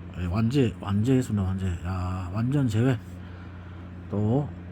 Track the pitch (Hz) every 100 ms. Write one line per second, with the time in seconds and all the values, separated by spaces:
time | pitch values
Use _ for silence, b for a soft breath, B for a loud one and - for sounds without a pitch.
0 | - 85 90 104 113 143 117 90 101 101
1 | 110 131 120 104 92 95 95 87 87 92
2 | 90 92 92 98 120 143 131 104 127 117
3 | - - - B B B B B B -
4 | - 98 107 127 143 - -